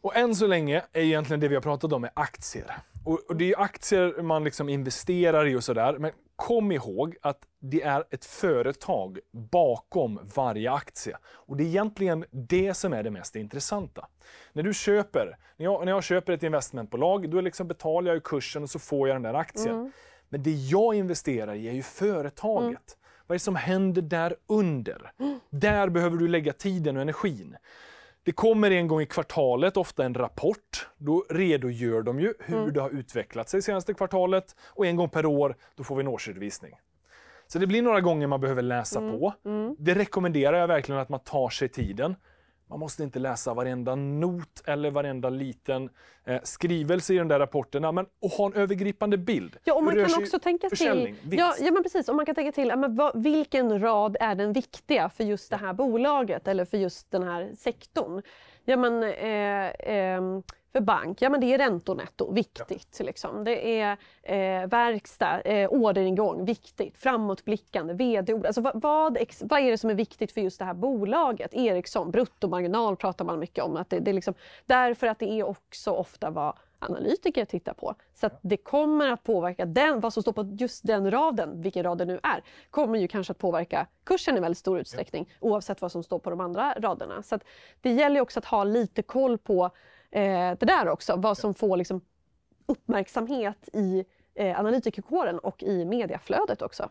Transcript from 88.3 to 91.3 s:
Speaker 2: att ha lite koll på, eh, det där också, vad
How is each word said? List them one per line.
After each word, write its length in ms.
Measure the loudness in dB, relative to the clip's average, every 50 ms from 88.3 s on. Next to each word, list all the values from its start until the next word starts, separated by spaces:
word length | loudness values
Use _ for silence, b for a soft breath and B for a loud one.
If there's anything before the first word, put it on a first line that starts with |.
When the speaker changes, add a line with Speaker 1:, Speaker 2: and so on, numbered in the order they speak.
| -2 -8
Speaker 2:
att 60 | -4
ha 200 | 0 2 2 2
lite 380 | 4 2 2 2 0 _ -4 -6
koll 360 | -2 0 2 2 2 2 0
på, 260 | _ 0 2 4 4 2 b b b b b b b b
eh, 120 | b 0 2 2 2 2 2 0 0 2
det 60 | 4
där 220 | 4 4 4 4 2
också, 280 | 0 -2 0 -2 0
vad 140 | 2 2 0